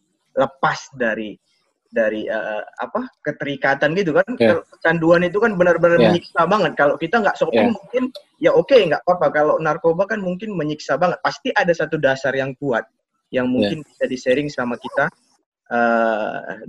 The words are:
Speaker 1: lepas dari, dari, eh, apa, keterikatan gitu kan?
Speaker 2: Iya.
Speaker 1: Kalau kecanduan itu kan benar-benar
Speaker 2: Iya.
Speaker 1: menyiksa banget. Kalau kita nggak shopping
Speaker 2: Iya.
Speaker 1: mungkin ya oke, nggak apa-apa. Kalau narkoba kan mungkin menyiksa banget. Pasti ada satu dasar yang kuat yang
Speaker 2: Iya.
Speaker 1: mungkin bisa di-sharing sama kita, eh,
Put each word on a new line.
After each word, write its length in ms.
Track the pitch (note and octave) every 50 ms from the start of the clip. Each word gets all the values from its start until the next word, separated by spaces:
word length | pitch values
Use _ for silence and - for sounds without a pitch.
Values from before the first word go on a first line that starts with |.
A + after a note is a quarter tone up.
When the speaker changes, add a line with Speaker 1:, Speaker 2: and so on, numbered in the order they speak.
| _ _ _ _ _ _
Speaker 1:
lepas 560 | _ C3 C3 C3 - _ - D#3 C#3+ - - - -
dari, 400 | C3 B2 A2+ G#2+ A2 A2 G#2+ - - _ _ _ _ _ _ _ _ _ _
dari, 400 | - A#2 A2+ G#2+ G#2+ G#2+ G#2 -
eh, 320 | G#2+ A2 D#2+ G#2 G#2+ G#2+ - - - -
apa, 320 | A#2+ B2+ - A3 B3+ B3 - _
keterikatan 720 | - D3+ D3 - D3+ C#3+ C#3+ C3 - D3 - - - D3
gitu 240 | D#3 F#3+ G3+ D#3+ C#3
kan? 80 | G3 F#3+ - B3+ -
Speaker 2:
Iya. 160 | A#2 A2+ G2+
Speaker 1:
Kalau 80 | G2 - -
kecanduan 560 | - _ - E3 E3 E3+ D#3+ E3 F3 E3+ F3 F3
itu 80 | E3+ G#3 A3+
kan 80 | A#3 G#3 F3
benar-benar 400 | F3 F3+ E3+ E3 E3 E3+ E3+ E3+
Speaker 2:
Iya. 80 | A#2 A2 -
Speaker 1:
menyiksa 320 | - - - - F3 E3 E3+
banget. 240 | G3+ G#3+ F#3 D3+ B2 -
Kalau 160 | D3 C#3+ C#3
kita 240 | - D#3+ E3 - A#3
nggak 160 | G#3 F#3 -
shopping 320 | - F3 D#3 - A#2 - -
Speaker 2:
Iya. 80 | A3+
Speaker 1:
mungkin 280 | - - - - B3 B3+ - - - - _ _ _
ya 120 | C#4+ E3+ -
oke, 160 | D#3+ F3 -
nggak 320 | C4+ B3 G3 E3 D3 - -
apa-apa. 240 | - F3 F3+ D#3+ C#3+ -
Kalau 200 | D3+ D3 D3+ - -
narkoba 480 | D#3+ D#3 D3+ E3 - E3 E3 F3 G3 G3
kan 160 | A3 G#3+ F#3+
mungkin 320 | F3+ F3+ F3+ A3 A3 G#3
menyiksa 400 | F3 D3+ D3+ D3+ D3+ - - D3
banget. 240 | C3 F3 F3+ - -
Pasti 320 | - C#3+ C#3 - - C4
ada 240 | - A3+ F#3+ F3 E3+
satu 240 | E3 D#3+ D3 D#3+ D#3
dasar 320 | D3 C3+ C3 C3 - C3+
yang 240 | B2+ C3+ C3 C3+ C3+
kuat 320 | - D3 C#3+ A#2+ A2 - - _ _ _ _ _ _ _ _ -
yang 120 | B2+ B2+ B2+
Speaker 2:
Iya. 40 |
Speaker 1:
mungkin 260 | B2+ B2+ G#2 G2+ E3+ D#3 C#3+
bisa 240 | - _ _ C3+ B2+
di-sharing 400 | C3 B2+ - C3 B2+ C#3+ D3 D3
sama 320 | - - B2 A#2+ A#2+ -
kita, 320 | - - - - C#3+ D#3+ - _ _ _ _ _ _ _ _ _ _ _
eh, 960 | A#2+ A#2+ A#2+ A#2 A#2 A#2 A#2 A2+ A2+ G#2 G#2+ - - - - - F2+ G#2+ A#2